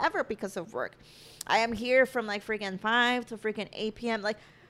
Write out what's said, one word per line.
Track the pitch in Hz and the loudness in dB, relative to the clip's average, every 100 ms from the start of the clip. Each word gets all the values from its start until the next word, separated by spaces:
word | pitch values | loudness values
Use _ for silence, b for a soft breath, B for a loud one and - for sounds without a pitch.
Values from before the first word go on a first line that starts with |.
ever | 320 330 | 0 0
because | 254 214 190 185 | -4 -4 -6 -8
of | 170 | -8
work. | 127 117 - B B B B B | -6 -6 -10 B B B B B
I | 190 | 2
am | 233 | 2
here | 214 247 262 254 | 0 4 6 6
from, | 254 214 | 2 -2
like, | 202 | -4
freaking | 208 214 202 190 | -4 -6 -4 -4
five | 214 240 240 247 233 | 2 4 4 2 -4
to | 214 | -6
freaking | 214 214 190 | -4 -4 -6
eight | - 220 - | -6 -6 -4
P | 233 | -4
M. | 220 | -2
Like, | 202 214 b b | -2 -4 b b